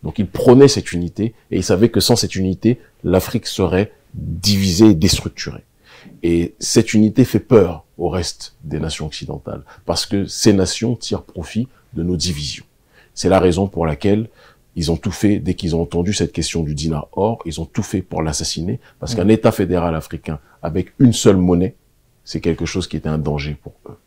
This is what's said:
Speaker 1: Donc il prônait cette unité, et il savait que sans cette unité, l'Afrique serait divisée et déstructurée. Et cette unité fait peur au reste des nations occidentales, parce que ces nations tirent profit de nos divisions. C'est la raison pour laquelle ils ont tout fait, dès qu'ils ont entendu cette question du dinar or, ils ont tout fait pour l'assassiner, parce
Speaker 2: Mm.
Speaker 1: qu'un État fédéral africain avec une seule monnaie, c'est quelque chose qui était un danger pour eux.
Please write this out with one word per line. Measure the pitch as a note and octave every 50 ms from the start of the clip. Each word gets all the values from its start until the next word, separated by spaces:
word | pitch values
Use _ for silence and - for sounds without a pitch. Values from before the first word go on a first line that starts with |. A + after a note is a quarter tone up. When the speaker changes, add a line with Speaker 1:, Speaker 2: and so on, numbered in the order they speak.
| -
Speaker 1:
Donc | D#2 - -
il | G#2 -
prônait | - - - - A#2+ C3 C#3 C#3
cette | - G#2 - -
unité, | - F2 F2 E2 - - G2+ A#2 - _ _ _
et | - F2+
il | F#2
savait | - G2+ F2+ A2 A#2
que | - G#2+
sans | - - A#2+
cette | A2+ - F#2 -
unité, | F#2+ F#2+ F#2 F#2 - - A2+ A#2+ - - _ _ _ -
l'Afrique | - F2+ F#2+ - - - A#2 - -
serait | - - G2 E2+ F2 F#2 G#2 - _ _ _ _ -
divisée | - - E2 E2 E2+ F#2 G2+ G2+ G2 G2 F#2+ F2 E2+ A2 A2
et | G2+
déstructurée. | D#2 D#2 F#2+ - - - E2 - - - - - - _ _ _ _ _ _ - - - - - - -
Et | E2+ E2+ E2+ E2+ E2+ - _
cette | - - - A#2+ A2 - -
unité | G#2+ G#2+ A2 G#2 - B2+
fait | - - G#2+
peur | - _ A#2+ A2 F#2 E2 D2+ D2+ _ _ _ -
au | F2 E2+
reste | D2+ F#2 E2+ - - _ - - _ _ -
des | D#2 C#2+ D#2
nations | D#2 D#2+ D#2 - D#2 D#2
occidentales, | - - D2 C#2+ - C#2 - - - - C#2+ _ - - _
parce | - F2+ F2+ -
que | - A2 G2+ G2
ces | - - - - A2+ G2+
nations | F#2+ F#2+ F2 - - A2+ A#2+ B2
tirent | - - - A2 F#2 -
profit | - _ F#2+ E2 - - A2 B2 C3 _ _ _ _ -
de | D#2+ E2
nos | F2 F2+
divisions. | D#2+ D2+ F2+ E2 D2 D2 C#2 - - - _ _ _ _ _ _ _ _ _ _
C'est | - - F#2
la | F#2 F#2+
raison | E2+ F#2 E2 E2+ G2 F#2+
pour | - F2 E2
laquelle | D#2+ D2+ - - G2+ G2+ G#2+ A2+ A2+ _ _ _ _ _ _ _ _ _
ils | E2+ E2 D2
ont | E2 D#2
tout | - G2+
fait, | E2+ - - G2+ G#2 F#2+
dès | - F2+ F2+
qu'ils | - - E2+ D#2+
ont | E2
entendu | E2+ - - E2+ F2 F#2 G#2
cette | - G2 D2+
question | - - E2 - - F2 D#2+
du | D2 D2+
dinar | C#2+ D#2 D#2+ D#2+ D2+ - _ -
or, | - F#2+ A2 A#2 - -
ils | E2+ D#2 -
ont | E2
tout | - _ - G#3
fait | - - G2 F#2
pour | _ - -
l'assassiner, | D#2+ D#2 D2+ - E2+ - - - D#2+ F#2 A#2 C3 _ - _ _
parce | - - A#2+
Speaker 2:
Mm. | A2
Speaker 1:
qu'un | G2+ G#2
État | A2 A2 - A#2
fédéral | A2 - G2+ F2 F2+ F2+ E2 F2 D#2+
africain | D#2+ - - - D#2 _ - D#2+ D2+ _ _ _ _
avec | - D#2+ D#2 F#2+ F2+ - _ _
une | C3+ B2 A2
seule | - - A#2 G2 F#2
monnaie, | F2+ F2+ F2+ F2 F2+ G#2+ - _ _ _ _ _ _ _ _ _ _
c'est | - - E2
quelque | - F2 D#2+ - F2
chose | D#2+ - F#2+ F2 -
qui | - D#2
était | - D#2+
un | D#2 D#2
danger | D2+ D2 D2 D2 C#2 D2+ D2 -
pour | _ C#2+ - _ _ -
eux. | - _ _